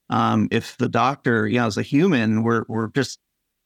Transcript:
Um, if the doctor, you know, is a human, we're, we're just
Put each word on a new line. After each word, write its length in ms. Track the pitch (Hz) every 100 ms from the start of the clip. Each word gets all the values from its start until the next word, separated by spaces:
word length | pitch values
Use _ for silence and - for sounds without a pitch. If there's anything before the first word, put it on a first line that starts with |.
| -
Um, 380 | 117 113 110 104
if 260 | 110 - -
the 120 | 120
doctor, 580 | 117 123 147 135 113 107
you 120 | 120
know, 80 | 117
is 100 | 107
a 60 |
human, 600 | 101 139 190 135 110 110
we're, 220 | 113 117 -
we're 200 | 113 110
just 300 | 143 123 - _ _ _ _